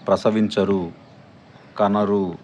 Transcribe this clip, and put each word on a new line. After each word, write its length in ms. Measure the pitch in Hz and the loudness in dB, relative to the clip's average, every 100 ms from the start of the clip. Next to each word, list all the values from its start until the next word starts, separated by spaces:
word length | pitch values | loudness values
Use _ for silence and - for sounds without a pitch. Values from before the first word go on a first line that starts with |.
| - | -2
ప్రసవించరు, 840 | 95 117 107 104 104 98 98 85 - - - - - - - - - | 0 2 0 0 0 0 0 -4 -10 -20 -20 -20 -20 -20 -20 -12 -2
కనరు. 580 | 101 104 101 101 92 82 | 0 2 2 0 -2 -6